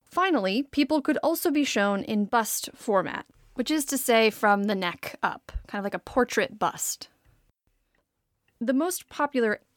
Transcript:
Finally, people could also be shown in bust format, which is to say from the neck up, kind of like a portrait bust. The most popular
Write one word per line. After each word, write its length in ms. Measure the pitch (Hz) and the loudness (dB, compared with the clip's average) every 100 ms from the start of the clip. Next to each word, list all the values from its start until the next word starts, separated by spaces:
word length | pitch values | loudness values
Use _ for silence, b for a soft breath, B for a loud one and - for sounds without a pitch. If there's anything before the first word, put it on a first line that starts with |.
| _ | _
Finally, 580 | - 381 285 190 208 | 0 2 2 2 0
people 400 | 277 - 294 311 | -2 0 2 2
could 140 | 285 294 | 0 0
also 340 | 294 330 349 | 0 0 0
be 120 | 294 | 2
shown 380 | 277 214 202 196 | 0 2 2 0
in 240 | - 214 196 | 0 0 2
bust 460 | 240 214 - - | 0 0 -4 -8
format, 540 | - - 196 160 - - _ _ | -8 0 2 0 -4 -10 _ _
which 160 | - 240 | -6 -2
is 160 | 302 277 | -2 -2
to 120 | 269 | -2
say 320 | - 226 220 | 2 4 4
from 320 | 214 214 202 | 4 2 4
the 100 | 202 | 2
neck 460 | 196 175 - - - | -2 -4 -6 -12 -6
up, 300 | 185 - - - - | -6 -6 -10 -12 -8
kind 120 | 208 | -8
of 40 | |
like 100 | 202 | -6
a 60 | 180 | -6
portrait 580 | - - 247 - 190 - | -4 0 0 0 -2 -2
bust. 520 | - - - - - _ _ _ _ _ _ _ _ _ _ _ _ _ _ - | -4 -2 -6 -8 -14 _ _ _ _ _ _ _ _ _ _ _ _ _ _ -6
The 120 | 233 | -2
most 340 | 269 339 349 - | 0 0 -4 -8
popular 540 | - 294 262 220 208 _ | -4 -2 0 0 -2 _